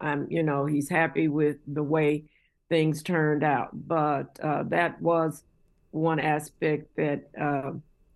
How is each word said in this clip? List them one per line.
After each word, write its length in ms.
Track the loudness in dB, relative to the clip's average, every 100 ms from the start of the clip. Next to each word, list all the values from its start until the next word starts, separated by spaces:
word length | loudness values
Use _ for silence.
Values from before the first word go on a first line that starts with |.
I'm, 300 | -4 -4 -2
you 120 | 0
know, 240 | 0 0 0
he's 220 | -2 0
happy 400 | 0 0 2 0
with 300 | 2 0 0 -6
the 160 | -4
way 420 | 0 2 2 0 -6 _ _ _ -2
things 340 | 2 2 0
turned 420 | -2 2 2 2
out. 260 | 2 2 -2 -10 -4
But, 500 | 0 0 -2 -6 -6
uh, 240 | -4 -2
that 360 | 0 0 0 0
was 440 | 0 2 0 -4 -14 _ _ _ _
one 260 | -2 0 2
aspect 760 | 2 0 -4 -4 -2 -2 -4 -4
that, 320 | -2 -2 -6 -6
uh, 320 | -2 -2 -4 -10 -14 _ _